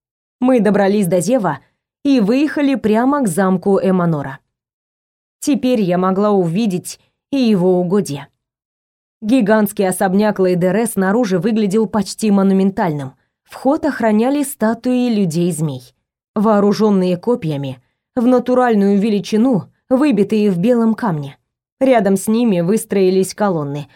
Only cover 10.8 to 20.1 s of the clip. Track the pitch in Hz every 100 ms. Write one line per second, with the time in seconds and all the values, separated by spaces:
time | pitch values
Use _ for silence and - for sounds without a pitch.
10.8 | 240 - 190 208 233 185 185 220 208 208
11.8 | 220 220 190 - 220 196 196 190 190 190
12.8 | 190 147 135 - _ _ _ - 254 311
13.8 | 320 - 226 214 240 285 277 - 214 226
14.8 | 254 247 247 220 190 156 175 151 156 131
15.8 | - _ _ _ _ - 208 202 202 202
16.8 | 214 196 185 175 220 247 160 143 139 123
17.8 | _ _ _ - 240 247 247 254 247 220
18.8 | 196 202 214 208 175 214 247 220 - _
19.8 | - 254 302